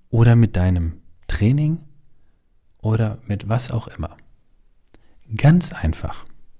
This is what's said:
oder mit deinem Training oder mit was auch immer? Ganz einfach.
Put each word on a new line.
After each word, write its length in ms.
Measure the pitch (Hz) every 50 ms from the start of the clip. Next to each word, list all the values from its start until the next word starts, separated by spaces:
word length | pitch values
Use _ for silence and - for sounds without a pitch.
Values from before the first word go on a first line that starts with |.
| _ _
oder 260 | - 113 117 117 120
mit 200 | 120 117 110 -
deinem 460 | 92 90 92 90 87 85 82 82 - - - - _ - -
Training 520 | - - 101 110 135 147 151 151 160 170 - - - - - - - - _ _ _ _ _ _ _ _ _ _ _ _
oder 380 | - 110 110 107 113 107 - - -
mit 240 | - 104 98 - 101
was 220 | 113 123 - -
auch 160 | 120 113 - -
immer? 280 | - - - - - - - - - _ _ _ _ _ _ _ _ _ _ - - - _ - - - - - 107
Ganz 380 | 107 - 143 170 180 170 - -
einfach. 500 | - - 78 76 - - - - - - - - - - - -